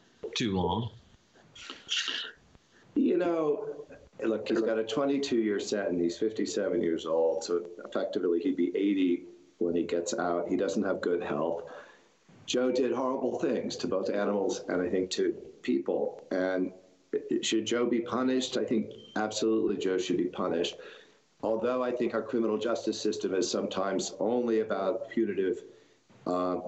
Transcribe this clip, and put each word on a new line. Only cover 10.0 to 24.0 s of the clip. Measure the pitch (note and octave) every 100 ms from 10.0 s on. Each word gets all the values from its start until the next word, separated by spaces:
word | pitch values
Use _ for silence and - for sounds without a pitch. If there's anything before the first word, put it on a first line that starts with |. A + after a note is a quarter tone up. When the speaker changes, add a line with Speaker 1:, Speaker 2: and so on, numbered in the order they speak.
| E2+ E2+
Speaker 2:
out. | F2 F2 F2
He | F#2
doesn't | F#2+ A2
have | F#2 F2+
good | F#2 E2+
health. | - D2 D#2+ - - - - - - _ _ - -
Joe | B2 B2+
did | B2+ B2
horrible | A#2 B2+ C3+ B2 -
things | D3+ A2 - -
to | F2
both | F#2 G2
animals | G2+ G#2+ G#2 F#2+ - -
and, | F#2
I | F2+
think, | F#2 F#2
to | - F#2 - - -
people. | - - - F2 - - -
And | F#2 F#2 F#2 F2+ - - _ _ - - A#2+
should | - A2 G#2
Joe | A#2+ A#2
be | A#2
punished? | - A#2+ B2+ C3 B2+ A#2+
I | -
think | A2+ - - - G#2+
absolutely | G#2+ - A2 A2 G2 G2
Joe | F#2+ F#2
should | - F2+
be | F2
punished. | - F2+ E2+ F2 - - - - - _ _
Although | G#2 A2 A#2+ B2+
I | B2
think | A#2+ A2+
our | A2
criminal | - A#2+ A2+ G#2+
justice | A#2 A2+ A2 G#2+
system | G#2+ - F#2+ F#2
is | F2
sometimes | G2+ G2+ F#2+ G2 F#2